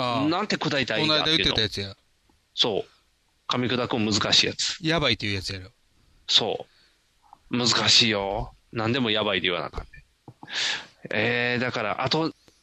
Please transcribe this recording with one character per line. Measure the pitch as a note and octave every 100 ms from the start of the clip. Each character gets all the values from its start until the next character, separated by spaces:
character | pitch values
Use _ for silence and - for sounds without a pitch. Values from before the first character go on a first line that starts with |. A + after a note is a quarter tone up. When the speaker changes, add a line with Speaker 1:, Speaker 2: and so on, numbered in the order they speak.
Speaker 1:
あ | B2+ A#2+
あ。 | D3
Speaker 2:
な | F3
ん | G#3
て | -
砕 | D#3 C#3+
い | B2
た |
ら | A2
い |
い | D3+
ん |
だ | D3+
っ |
て | D3+
い | D#3+
う |
の。 |
Speaker 1:
こ | D#3
の |
間 | A#2+
言 | G#2+
っ |
て |
た |
や |
つ | -
や。 | G2 - _ _ _ _ _
Speaker 2:
そ | - B2 G2
う。 | - _ _ _ _ _ -
噛 | B2+
み | B2
砕 | B2 A#2
く | B2+
難 | G#2+ G#2 -
し | -
い | -
や |
つ。 | - - -
Speaker 1:
や | D#3 E3
ば | C#3
い |
っ | A#2
て | G#2
い |
う |
や | G2
つ | -
や | F#2+
ろ。 | F2+ _ _ _ _ _ -
Speaker 2:
そ | - A2 - - _ _ _ _ _ _ - -
う。 | B2
難 | A#2+ A2+ G#2
し | - A#2
い |
よ。 | G#2 G2 G#2 B2+ - _
何 | A#2+ A2
で | C3+
も | A#2
や | G#2+
ば | G#2 F#2+
い |
で | F2+
言 |
わ | F2
な | C#2+
あ |
か | -
ん |
ね。 | - - - _ - - - - - - - - -
え | G#2+ A2+ A#2+ B2 B2
ー、 |
だ | B2+
か | B2
ら、 | G#2+ -
あ | C3
と、 | D#3 D#3+ - _ -